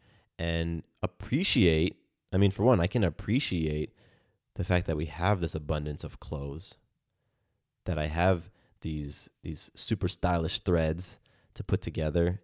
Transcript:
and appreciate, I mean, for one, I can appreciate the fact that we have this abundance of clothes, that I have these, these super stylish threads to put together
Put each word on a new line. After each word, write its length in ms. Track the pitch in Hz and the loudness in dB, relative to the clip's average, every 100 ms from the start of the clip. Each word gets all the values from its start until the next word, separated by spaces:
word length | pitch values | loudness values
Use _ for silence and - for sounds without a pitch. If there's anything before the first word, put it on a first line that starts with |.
| _ _ _ - | _ _ _ -6
and 440 | 82 82 82 82 - _ | -4 -2 -2 -4 -8 _
appreciate, 960 | - - - 147 196 127 90 78 87 - _ _ _ | -8 -8 -2 0 2 4 6 6 2 -2 _ _ _
I 60 | 95 | 4
mean, 120 | 101 | 4
for 140 | 95 | 4
one, 160 | 120 104 | 4 4
I 60 | 87 | 4
can 180 | 120 | 2
appreciate 880 | 90 - - 123 - 87 78 76 76 _ _ _ _ _ _ | 0 0 -2 0 0 -2 0 -2 -4 _ _ _ _ _ _
the 100 | - | -6
fact 220 | 92 90 85 | 0 0 0
that 100 | 76 | -2
we 100 | 78 | -4
have 340 | 73 90 98 | -2 0 0
this 140 | 82 | 0
abundance 500 | 80 76 76 73 71 | -4 -4 -4 -4 -6
of 160 | 76 - | -10 -12
clothes, 540 | - 73 69 78 - - _ _ _ _ _ _ _ _ _ _ | -10 -8 -6 -10 -12 -20 _ _ _ _ _ _ _ _ _ _
that 140 | - 78 | -6 -4
I 80 | 76 | -2
have 440 | 78 92 87 82 - _ _ | 2 2 2 -2 -20 _ _
these, 480 | 82 76 71 - - _ | -6 -6 -6 -10 -16 _
these 280 | 82 78 - | -10 -10 -12
super 340 | - - 110 90 | -10 -4 -2 -2
stylish 520 | - 90 87 80 - | -2 0 0 0 -2
threads 600 | - 85 80 82 92 - _ _ _ | 0 2 2 -2 -8 -16 _ _ _
to 100 | - | -14
put 160 | 101 101 | -2 -2
together 600 | 87 78 78 85 85 95 | -2 -2 0 2 2 0